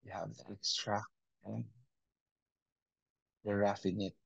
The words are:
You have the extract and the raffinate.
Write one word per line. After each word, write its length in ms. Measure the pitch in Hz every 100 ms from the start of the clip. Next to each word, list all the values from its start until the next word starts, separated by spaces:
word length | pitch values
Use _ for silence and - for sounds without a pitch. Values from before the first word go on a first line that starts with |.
You 100 | 104
have 180 | 92 95
the 200 | 113 -
extract 500 | 101 - - - 104 107 _ _ _
and 200 | 104 110 113 - - _ _ _ _ _ _ _ _ _ _ _ _ _ _ _
the 60 | 104
raffinate. 640 | 101 101 101 98 90 95 -